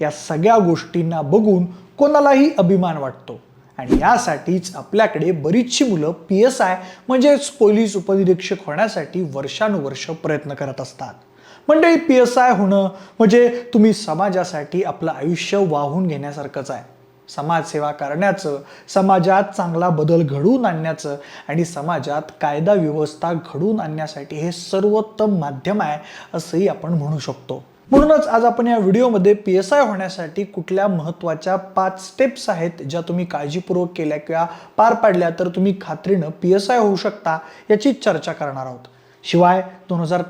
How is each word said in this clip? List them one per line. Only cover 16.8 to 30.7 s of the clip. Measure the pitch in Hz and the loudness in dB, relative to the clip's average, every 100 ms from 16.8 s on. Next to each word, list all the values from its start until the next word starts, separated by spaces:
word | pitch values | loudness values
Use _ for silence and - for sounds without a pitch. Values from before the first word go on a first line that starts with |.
| - _ _ _ _ | -14 _ _ _ _
समाजसेवा | - 147 165 160 156 147 | -10 -2 -2 -2 -4 -4
करण्याचं, | 147 139 156 196 180 156 139 - - - | -6 -6 -2 -2 -2 -4 -8 -10 -20 -4
समाजात | 196 190 190 175 190 202 - | 0 4 4 4 2 2 -4
चांगला | 175 165 180 | -4 -2 0
बदल | 156 151 170 | 0 2 2
घडवून | 151 139 170 262 226 | 2 0 2 2 0
आणण्याचं | 165 160 156 151 143 - - - | -2 -6 -6 -8 -10 -12 -18 -6
आणि | 156 | -2
समाजात | 165 151 151 165 139 147 151 - | -2 -4 -6 -4 -4 -6 -8 -6
कायदा | 151 147 165 | -4 0 2
व्यवस्था | 202 156 151 151 - 170 | 2 2 -2 -4 -4 -6
घडवून | 170 - 143 196 214 | -6 -6 -4 -2 -2
आणण्यासाठी | 160 156 151 151 143 151 | -4 -8 -8 -10 -12 -8
हे | 165 | -8
सर्वोत्तम | 170 - 196 202 214 214 - 214 185 | -8 -6 -2 2 0 -2 -2 0 0
माध्यम | 143 135 180 208 | -4 -6 -4 -2
आहे | 160 151 - - - | -2 -6 -10 -20 -12
असंही | 165 - 165 190 | -10 -6 -2 -2
आपण | 147 156 | -2 -4
म्हणू | 170 143 156 | -4 -2 -6
शकतो. | 135 131 - 131 - _ _ | -6 -12 -12 -14 -14 _ _
म्हणूनच | - 302 302 - | 4 6 4 2
आज | - | 2
आपण | 233 233 240 | 2 2 0
या | 233 | 2
व्हिडिओमध्ये | 190 202 254 214 185 208 | 2 4 2 4 4 2
पीएसआय | - 185 190 285 | 2 0 2 2
होण्यासाठी | 247 196 185 180 160 175 | 2 0 -6 -8 -8 -8
कुठल्या | 202 - 165 | -8 -8 -4